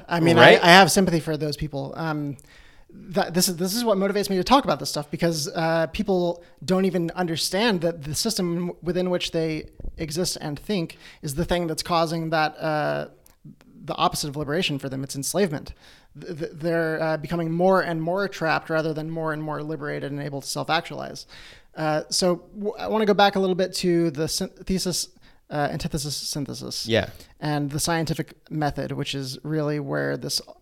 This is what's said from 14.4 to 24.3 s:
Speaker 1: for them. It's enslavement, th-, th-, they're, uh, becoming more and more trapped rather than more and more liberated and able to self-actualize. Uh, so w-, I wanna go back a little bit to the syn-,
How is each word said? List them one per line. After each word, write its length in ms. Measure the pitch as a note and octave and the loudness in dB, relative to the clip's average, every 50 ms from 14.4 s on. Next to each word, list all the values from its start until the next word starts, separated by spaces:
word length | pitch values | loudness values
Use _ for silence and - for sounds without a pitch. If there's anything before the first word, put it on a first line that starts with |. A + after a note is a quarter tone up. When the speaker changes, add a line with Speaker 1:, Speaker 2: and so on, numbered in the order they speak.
| D3 C3 D3 F3 F#3 - D3 C3+ | -4 -2 -2 -2 0 0 -2 -4
Speaker 1:
for 80 | - C#3 | -6 -6
them. 160 | C3 C3+ C#3 | -6 -6 -6
It's 140 | C3+ - C#3 | -6 -6 -6
enslavement, 560 | C#3 - - F3 G3+ E3+ D3+ C3+ B2+ - - _ - - - - _ _ - D3 | -6 -2 0 2 0 0 0 -4 -8 -10 -16 _ -18 -20 -20 -20 _ _ -20 -18
th-, 180 | - - F3 C#3+ | -14 -12 -10 -8
th-, 120 | E3 - - | -8 -8 -8
they're, 480 | D3 D3+ E3+ E3 E3 E3 D#3+ D#3+ D3+ | -6 -2 0 0 0 0 0 0 -2
uh, 160 | D#3+ D#3+ D#3+ D3+ | 0 0 -2 -2
becoming 340 | D3 D3 E3+ E3+ E3+ D#3+ | -4 -4 -2 -2 -2 0
more 300 | E3 E3+ F3+ F#3+ F#3+ F#3 | 0 2 4 6 6 4
and 200 | D#3+ - E3+ D#3+ | 2 0 -2 -2
more 260 | D#3+ E3 F3+ G3 G3+ F#3+ | -2 -2 -2 -2 -2 -4
trapped 420 | - - E3+ D#3+ D3 C#3 - - | -4 -2 0 0 0 0 0 -2
rather 240 | D#3+ D#3+ D#3 D#3+ D3+ | -2 -2 0 -2 -2
than 160 | D3+ D3+ D#3+ | -4 -6 -6
more 240 | E3 E3 D#3+ D#3+ D3+ | -6 -6 -4 -4 -4
and 80 | D3+ | -4
more 200 | D#3 D#3 D3 C#3+ D3+ | -4 -6 -6 -6 -6
liberated 480 | D3+ D#3+ D3+ D3+ D3 D3 D3 D3 C#3 | -6 -8 -8 -6 -6 -6 -6 -6 -6
and 100 | C#3+ C#3+ | -6 -6
able 200 | C#3+ D3 C#3+ C#3 | -6 -6 -8 -8
to 60 | C3+ - | -8 -6
self-actualize. 760 | - D3 C#3 - D3+ E3 E3+ - D3 C3 C3+ C#3 - - - - - - - - - - - - - | -6 -6 -2 0 0 0 0 -4 -10 -10 -10 -10 -12 -14 -16 -18 -20 -20 -20 -20 -20 -20 -20 -18 -8
Uh, 280 | - D#3 D#3 D3+ D3+ - - | -4 -2 0 0 0 -2 -2
so 340 | - - F#3+ - F3 - - - - | -2 2 2 2 2 0 -4 -14 -12
w-, 180 | G#3 G3+ G#3 - - | -8 -6 -6 -6 -6
I 80 | F3 F#3 | -4 -2
wanna 180 | G#3 A3 A3 | 0 2 4
go 80 | G3 G3+ | 4 6
back 220 | F3+ G3+ G3+ G3 | 6 6 4 6
a 40 | G3 | 4
little 160 | F#3+ F#3 F#3 | 2 2 2
bit 180 | F3 F#3 F#3 - | 2 0 -2 -2
to 360 | - - F3+ E3+ E3+ E3+ E3 | -2 0 2 2 4 2 2
the 160 | C3+ C#3 D#3+ | 0 -2 -4
syn-, 220 | D3+ | -2